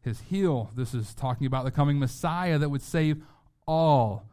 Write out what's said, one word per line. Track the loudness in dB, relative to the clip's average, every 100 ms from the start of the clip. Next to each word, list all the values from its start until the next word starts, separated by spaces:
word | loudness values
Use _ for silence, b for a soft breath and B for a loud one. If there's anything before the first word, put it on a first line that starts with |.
his | -8 -8
heel." | -4 0 2 0 -2 -6
This | -4
is | -4 -6
talking | -6 -4 -2 -2
about | -2 0
the |
coming | 2 2 2
Messiah | 0 -2 -4 -2 0 0
that | 0
would | -4
save | -2 0 2 0 B B B _ -2
all | 2 6 6 4 -2 -10